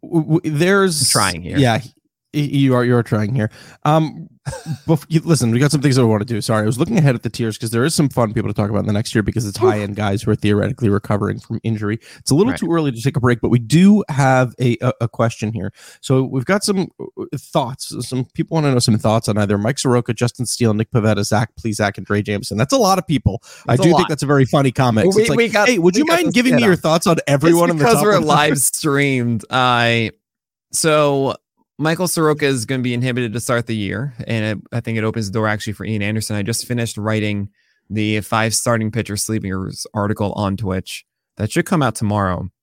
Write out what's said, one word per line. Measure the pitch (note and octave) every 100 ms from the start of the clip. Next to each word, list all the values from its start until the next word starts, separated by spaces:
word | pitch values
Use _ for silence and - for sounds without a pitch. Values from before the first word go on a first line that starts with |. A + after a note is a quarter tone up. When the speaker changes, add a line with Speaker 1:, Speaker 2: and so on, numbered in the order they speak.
Speaker 1:
w-, | - E3 D3+ D#3
w-, | D#3 D3
there's | F3 G3 F#3+ D#3
Speaker 2:
I'm | B2+
trying | C3+ G2 F2
here. | E2+ -
Speaker 1:
Yeah, | B2+ A2 - _ _ _ _
y-, | D3+
you | D3 C#3 C#3 B2
are, | B2
you | B2
are |
trying | A2+ A2 G#2
here. | C3 G#2+ - - -
Um, | D3+ D#3 D#3 - E3 _ -
<laughs> | - - C#3+ -
bef-, | D#3+ -
you, | D#3+
listen, | D#3 D#3 A#2+
we | A#2
got | C#3+
some | D3
things | C3+ C3
that | A#2
we |
wanna | G#2+
do. | G#2 A2+
Sorry, | - A2
I | G#2+
was | A2+
looking | E3+ A3
ahead | C#3+ A#2+
at |
the | A#2
tiers | - A#2 G#2
'cause | A2+
there | A2+
is | C#3 -
some | C#3+
fun | - A#2
people | A2 G#2
to |
talk | G#2 G#2
about | G#2
in | G2
the |
next | G#2 A2+ A#2
year |
because | G2+ G#2+ A2+
it's | G2
Speaker 2:
Oof. |
Speaker 1:
high-end | A2 G#2+ G2+ G2+
guys | G#2 G2
who | -
are | G#2
theoretically | G#2 G#2 G2+ - A2
recovering | G2+ - G#2 G2+ G2+
from | - G#2
injury. | A2+ A2 G#2 A2 - -
It's | -
a | C#3
little | A3+
Speaker 2:
Right. | -
Speaker 1:
too | E3
early | E3 D3+
to | A2+
take | B2 C#3
a |
break, | B2 A#2+
but | -
we | B2
do | A2+ D3+ G3 G#3 -
have | C#3 C3+ C3 B2+ -
a, | B2 A#2
a, | B2+ -
a | A2+
question | - A#2 - G#2+
here. | A2 F#2+ _ - -
So | - C3 C3
we've | C#3 B2
got | G3
some, | - G3 F3+ _
uh, | - - - C#3
thoughts. | - E3 B2 C3+ - - B2
Some | C3 B2+ -
people | D#3+
wanna | D#3+ D3
know | B2+
some | B2 A2
thoughts | A#2 A2 -
on | G#2+
either | G2+ G#2
Mike | G#2 C3
Soroka, | C#3 B2 A#2
Justin | A#2 A#2+ - A#2+
Steele, | - A#2 G#2
Nick | A2
Pivetta, | A#2+ G#2+ G2+ G#2
Zach | G#2+ A#2 -
Plesac, | A#2 G2+ G#2 G2+
and | F#2
Trey | G#2
Jameson. | G#2 G2+ - G#2
That's | C3
a | C4+
lot | G3+ F#3+
of | -
people. | C#3 - F#2+ - - -
I |
Speaker 2:
It's | B2
a | D#3+
Speaker 1:
do |
Speaker 2:
lot. | D#3
Speaker 1:
think | C3+
that's | D3+
a | C#3
very | C#3+ C3
funny | D3+ C#3
comment. | A#2+ B2+ A2 F3
Speaker 2:
Well, | G3
Speaker 1:
It's | A3
Speaker 2:
we, |
Speaker 1:
like, | -
Speaker 2:
we | A#3
got, | G#3 G#3
Speaker 1:
"Hey, | A#3
would | E3+ F#3
Speaker 2:
we |
Speaker 1:
you | D4+
Speaker 2:
got | E4+
Speaker 1:
mind | E4
Speaker 2:
this | F3+
Speaker 1:
giving | B3 B3
me |
Speaker 2:
set | A#3
Speaker 1:
your | F3
Speaker 2:
up. |
Speaker 1:
thoughts | E3 E3 G3
on | D#3+ -
everyone | C#3 D#3 E3+ F3
Speaker 2:
It's |
Speaker 1:
in | E3
the |
Speaker 2:
because | C#3 C#3+
Speaker 1:
top |
Speaker 2:
we're | G#3
Speaker 1:
one | G3+ D3+
hundred?" |
Speaker 2:
live | D3 D3+ C#3+
streamed. | - - D#3 C#3 C#3+ C3 A#2+ A#2 -
I, | B2+ B2+ A#2+ A#2 A#2 A2 - _ _ _ _ _
so | - E3 D3+ D3 C#3 C3+ - _ _ _ _
Michael | D3+ E3 F3+
Soroka | - D#3 D3+ D3
is | C3+ A2+
gonna | C3+
be | B2
inhibited | A#2+ B2+ B2 A#2+
to | A#2
start | - A#2+ A#2
the | A2+
year, | G2 G2 C#3 A#2+ -
and | A2+ G#2+ G#2
it, | -
I | A#2+
think | A#2 A2+
it |
opens | G#2+ A2 G#2
the |
door | G#2 G#2+
actually | G#2 -
for | G#2 G2
Ian | A2
Anderson. | G2+ A2 A2 G#2+
I |
just | G2+ A2+ -
finished | A#2+ A#2 -
writing | G#2 A2 G#2+ G2+ G2 _ _ _ _
the | G#2 G#2+ G#2+
five | G2 A2+ A2 G#2+
starting | - A#2 G#2+
pitcher | A2+ G#2 G2+
sleepers | - A2 G2 F#2 G2 - -
article | A2 G#2 G#2+ G2+
on | - G2+ F#2+
Twitch. | G2 F#2 - - _ _ _ _
That | G#2
should | - F3
come | E3+
out | C3 -
tomorrow. | G#2+ G#2 G2 F2 F#2 _